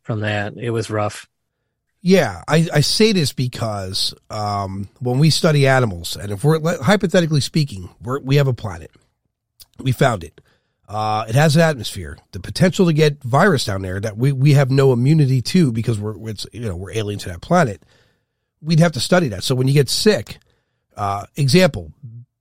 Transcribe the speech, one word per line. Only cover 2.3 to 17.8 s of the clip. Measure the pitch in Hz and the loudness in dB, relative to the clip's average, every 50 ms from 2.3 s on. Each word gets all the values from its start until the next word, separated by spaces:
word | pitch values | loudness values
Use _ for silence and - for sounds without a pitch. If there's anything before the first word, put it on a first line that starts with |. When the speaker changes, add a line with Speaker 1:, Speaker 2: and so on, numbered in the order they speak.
| 92 85 - - | -2 -8 -4 0
Speaker 2:
I, | 147 160 165 165 - | 2 2 2 2 2
I | 151 | 0
say | 139 - - - 214 220 220 | 0 2 2 2 2 2 2
this | 185 151 127 - | 2 0 -2 -2
because, | - 131 123 - - - 113 104 101 95 92 92 - - - - - _ - | -4 -4 -4 -4 -6 -6 -6 -6 -6 -6 -6 -4 -4 -4 -4 -6 -8 _ -12
um, | - 98 104 104 101 101 101 95 95 98 101 - _ - | -8 -6 -4 -4 -4 -4 -4 -6 -6 -8 -10 -12 _ -8
when | 123 123 123 131 | -4 -2 2 4
we | 151 160 | 4 4
study | - - - 170 151 147 135 | 4 4 2 2 4 4 4
animals, | 135 135 131 127 110 92 85 85 - - | 4 4 4 2 0 -2 -6 -8 -10 -10
and | - 92 98 101 | -8 -8 -8 -6
if | 98 - | -2 0
we're, | 147 160 160 | 2 2 2
le-, | 151 160 180 - 135 | 0 -2 -4 -2 2
hypothetically | 131 208 208 214 180 - 185 170 151 156 147 | 2 2 2 2 2 2 2 2 2 2 0
speaking, | - - - 165 147 135 - 95 90 95 - - - | 0 0 0 -2 -2 -2 -4 -10 -14 -16 -16 -14 -10
we're, | 113 127 143 | -8 -8 -6
we | - 127 139 | -2 0 2
have | 143 143 135 | 2 2 2
a | 123 | 0
planet. | - - 104 92 85 80 - _ _ _ _ _ _ _ _ _ _ _ _ _ - - _ _ - | -2 -4 -8 -10 -10 -14 -18 _ _ _ _ _ _ _ _ _ _ _ _ _ -20 -20 _ _ -8
We | - 131 123 | -4 -2 0
found | - 151 131 117 95 78 | 2 2 0 0 -2 -8
it. | - - _ _ _ _ _ _ _ _ _ _ - | -12 -18 _ _ _ _ _ _ _ _ _ _ -10
Uh, | 104 107 107 107 107 110 110 110 | -6 -4 -4 -2 -2 -4 -2 0
it | 113 | 2
has | 131 151 165 135 | 2 4 4 4
an | 165 165 | 4 4
atmosphere, | 160 156 120 107 - - 104 87 73 73 - _ _ - | 2 2 -2 -6 -10 -10 -10 -12 -12 -14 -16 _ _ -16
the | 92 | -14
potential | - - 107 - 156 190 - - 190 | -12 -8 -2 2 2 2 4 4 2
to | 170 160 | 2 4
get | 147 156 151 143 - - | 4 2 2 2 -2 -4
virus | 120 113 - 185 214 180 - - | -2 2 4 4 4 2 2 0
down | - 101 95 95 | -4 -6 -6 -6
there | 92 90 98 | -6 -6 -6
that | 101 110 104 | -6 -6 -4
we, | 107 123 139 143 | -2 0 0 0
we | 127 131 151 143 | 2 4 4 4
have | 139 143 127 | 4 4 4
no | 135 139 135 135 127 | 2 4 4 4 4
immunity | 117 123 135 160 156 147 127 131 131 113 | 4 2 2 4 4 4 2 2 0 -2
to | - - 185 170 135 113 | 0 2 2 2 2 2
because | 113 113 - 113 101 | -2 -2 -2 -2 -4
we're, | 104 107 110 - - 110 | -4 -8 -10 -10 -12 -12
it's, | 107 95 - - - | -12 -12 -12 -14 -12
you | - | -10
know, | 120 110 87 | -8 -8 -8
we're | 87 95 92 82 | -8 -10 -8 -8
alien | 110 107 104 104 95 | -6 -6 -6 -6 -8
to | - 101 | -8 -12
that | 87 87 | -12 -10
planet. | - - 170 180 165 120 98 - | -4 0 2 2 2 2 -2 -8